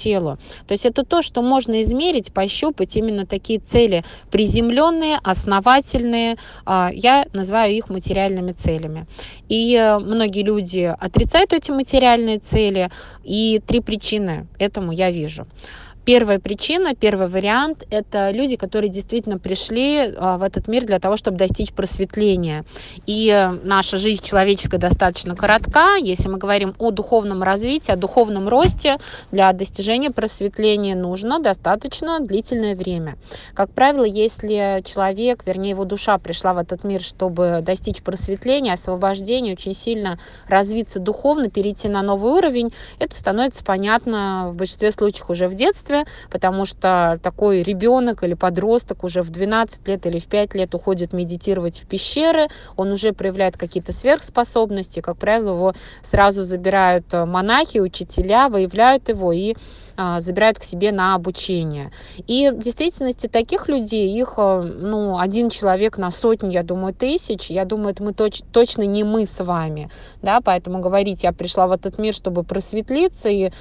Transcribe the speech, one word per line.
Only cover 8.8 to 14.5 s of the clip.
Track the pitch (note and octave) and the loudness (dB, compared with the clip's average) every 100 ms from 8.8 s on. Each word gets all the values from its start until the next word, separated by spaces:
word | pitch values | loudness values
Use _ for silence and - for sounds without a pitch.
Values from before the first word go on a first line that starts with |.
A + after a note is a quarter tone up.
| D#3 D#3+ E3 - - - - | -6 -10 -14 -18 -18 -20 -4
И, | A3 A#3 | -2 2
э, | A#3+ A3 G#3 | 4 6 4
многие | G3 A3+ G#3+ G3 | 0 0 0 0
люди | G3+ G#3 F3+ F#3 F3 - | 0 -2 -2 -2 -2 -2
отрицают | F#3 - - E4 G4+ | -6 -4 2 4 4
эти | E4 - | 2 0
материальные | C4+ C4 C4+ B3+ A#3+ A3+ G#3+ | -4 2 4 6 4 2 -2
цели, | - A3 G#3 F#3+ F3+ - - - | 0 2 2 0 -2 -6 -20 -18
и | - G3 A3 G#3+ - | -6 0 2 0 2
три | A#3+ | 0
причины | - G#3+ - G#3+ F#3+ D#3 E3 | 0 -4 -4 -2 -2 -6 -10